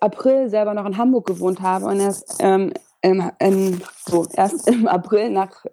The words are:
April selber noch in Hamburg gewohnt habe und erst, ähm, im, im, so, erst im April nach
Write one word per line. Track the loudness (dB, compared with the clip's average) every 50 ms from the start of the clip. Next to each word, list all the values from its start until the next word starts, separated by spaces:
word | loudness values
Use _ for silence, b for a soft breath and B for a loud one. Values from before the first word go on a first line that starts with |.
April | -2 -2 -2 0 2 2 2 2 2 0
selber | 0 0 0 0
noch | -2 -4 -4
in | -4 -2
Hamburg | 0 2 2 2 2 0
gewohnt | -2 -4 -2 -2 -2 -2 0
habe | -2 -2 -2 -2 -2
und | -2 0 0
erst, | 0 0 -2 -4 -10 -12 -4 0
ähm, | 2 2 2 2 2 -2 -4 -8 -14 _ _ _ 0
im, | 2 2 2 0 -4 -4 0
im, | 2 2 2 2 2 0 -2 -4 -8 -12 -18 -16 -4
so, | -2 0 0 0 0
erst | 0 0 0 0 0 0 0 0
im | 2 2 2
April | 0 0 -2 0 0 0 0 0 0
nach | -2 -2 -4 -4 -8 -14 -10 -2